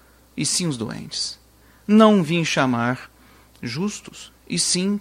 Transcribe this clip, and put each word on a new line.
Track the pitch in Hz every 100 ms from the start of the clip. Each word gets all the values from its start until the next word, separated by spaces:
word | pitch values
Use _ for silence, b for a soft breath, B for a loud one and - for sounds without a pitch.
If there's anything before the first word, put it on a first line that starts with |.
| b b b -
e | -
sim | - 170
os | 123
doentes. | 107 - - - - - _ b b b b
Não | 214 220 202
vim | 151 170
chamar | 156 160 131 117 120 127 - b b b b b
justos, | 120 139 202 - - - - _ -
e | 170
sim | - 180 196 202